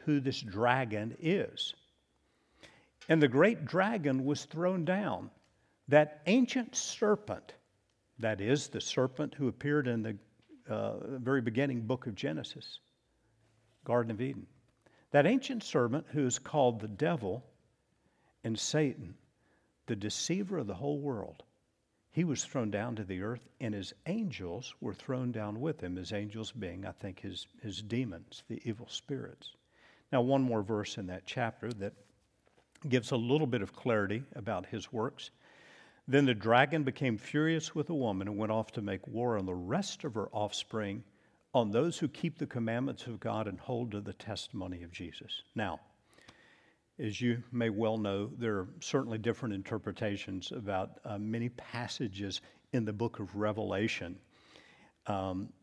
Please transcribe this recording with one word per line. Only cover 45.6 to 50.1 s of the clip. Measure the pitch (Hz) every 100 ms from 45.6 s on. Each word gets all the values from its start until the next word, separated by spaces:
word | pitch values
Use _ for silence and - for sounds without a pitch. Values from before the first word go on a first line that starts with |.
| 98 76 - _ _ - - - - - _ _ _ -
as | 110 98
you | 120 120 -
may | 120 117
well | 101 113 110
know, | 101 98 107 135
there | 117 101
are | 92 -
certainly | - 139 117 110
different | 113 107 117
interpretations | 98 - 110 107 - 107